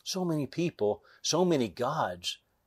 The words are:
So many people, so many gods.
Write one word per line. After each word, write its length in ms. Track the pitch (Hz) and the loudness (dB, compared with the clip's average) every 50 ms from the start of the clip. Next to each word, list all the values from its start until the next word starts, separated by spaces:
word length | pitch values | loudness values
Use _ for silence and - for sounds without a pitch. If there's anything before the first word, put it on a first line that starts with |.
| _ | _
So 200 | - - 185 185 | -6 -4 -2 0
many 240 | 175 160 151 139 - | 0 0 0 -2 -2
people, 540 | - - 170 165 - - 104 104 107 - - - - - | -2 -2 -2 -2 0 0 0 0 0 0 -6 -20 -20 -6
so 220 | - - - 160 185 | -2 0 2 4 4
many 240 | 180 170 139 120 104 | 4 4 2 2 0
gods. 720 | 82 - 120 131 151 156 123 98 90 87 - - - - _ _ _ _ _ | -2 -4 -4 -2 0 0 -2 -2 -2 -6 -8 -8 -8 -8 _ _ _ _ _